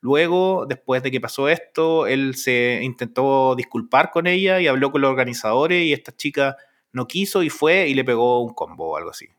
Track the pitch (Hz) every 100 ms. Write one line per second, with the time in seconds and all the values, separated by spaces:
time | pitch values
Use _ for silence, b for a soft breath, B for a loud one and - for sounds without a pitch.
0 | 123 143 170 180 185 185 135 127 - 127
1 | 135 127 113 - 139 170 - - 160 160
2 | 113 135 135 131 - 123 123 120 131 120
3 | 120 123 135 135 131 127 127 120 113 131
4 | 156 170 175 180 190 185 165 131 139 135
5 | 139 131 123 120 110 117 156 180 165 139
6 | - _ 147 143 139 135 b b b 131
7 | 120 175 196 196 160 - 151 185 170 135
8 | 127 117 120 123 117 - 80 85 80 76
9 | 85 - -